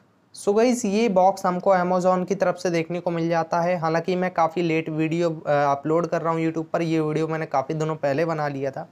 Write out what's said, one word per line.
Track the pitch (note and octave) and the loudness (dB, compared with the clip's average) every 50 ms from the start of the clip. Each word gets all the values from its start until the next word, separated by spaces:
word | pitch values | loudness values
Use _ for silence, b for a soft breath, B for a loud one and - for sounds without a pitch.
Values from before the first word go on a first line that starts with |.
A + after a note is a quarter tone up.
| b b _ _ _ _ - | b b _ _ _ _ -16
So | - - G3+ G3 | -6 -2 0 2
गाइस, | A3 A#3 B3+ A#3+ B3 - | 4 4 4 2 2 0
ये | G3+ F#3+ G#3+ A#3 A#3 | 0 0 2 2 2
बॉक्स | F#3 F#3 F#3 F#3+ F#3+ - - | 4 4 4 4 4 2 0
हमको | F3+ F3+ F3+ - G3 F#3+ | -2 0 0 2 4 4
Amazon | F3+ F3 F3+ F3+ F#3 F3 F#3 F#3 F3+ F3+ - | 4 4 2 2 2 4 2 2 2 2 -2
की | G3+ | -2
तरफ | E3+ F#3 F3+ F3+ | 0 0 0 0
से | - - F3+ | 0 -2 -2
देखने | E3+ E3 D#3+ E3 E3+ F3 | 0 0 -2 -2 -4 -4
को | E3+ F3 | -4 -2
मिल | E3+ E3 E3 E3+ | -2 -2 0 0
जाता | E3+ E3 D#3+ E3 F3 E3+ | 0 0 0 0 0 0
है। | E3+ F3 F3+ E3+ | 0 0 0 0
हालांकि | E3 D#3+ D#3+ E3 E3 F#3+ F#3 | 0 0 0 0 0 0 -2
मैं | F3+ F3+ F3+ | 0 -2 -2
काफ़ी | F#3 - E3 D#3+ - F3 F3 | 0 0 0 0 0 0 0
लेट | E3 D#3 D#3+ D#3+ E3 | 0 0 0 -2 -2
वीडियो, | D#3 D#3 D#3+ D#3+ D#3+ E3+ F3 E3 | -2 -2 -2 0 0 0 0 -2
अ, | D#3+ D#3 - - | -2 -4 -2 0
अपलोड | D3 C#3+ C#3+ C#3 C#3+ C#3 - D#3+ D#3 E3+ F3 | 0 2 2 2 0 0 0 0 0 0 0
कर | D#3+ - E3 D#3 | 0 -2 -2 -2
रहा | E3 E3 | -2 -2
हूँ | E3 | 0
YouTube | D#3+ E3 D#3+ E3 D#3+ D#3+ - | -2 -2 -2 -4 -6 -4 -2
पर, | F3 E3+ | -2 0
ये | D#3+ D#3+ D#3+ | 0 0 0
वीडियो | D#3 D3+ D3+ D#3 D#3+ D#3 | 0 0 0 -2 -2 -2
मैंने | D#3+ D#3 D#3+ | -4 -4 -6
काफ़ी | D#3 - C3+ C3+ - D#3+ | -4 -2 -2 -2 -2 -4
दिनों | D3+ D#3 D#3 D#3+ | -4 -2 -4 -4
पहले | D3+ - C#3+ C3+ D3 E3 | -4 -2 -2 0 0 0
बना | D#3+ D#3+ D#3 D3 C#3+ | -2 -2 -2 -4 -4
लिया | C#3+ C3+ C#3 C3+ | -4 -4 -6 -6
था, | C3+ D3 E3 - | -6 -8 -12 -14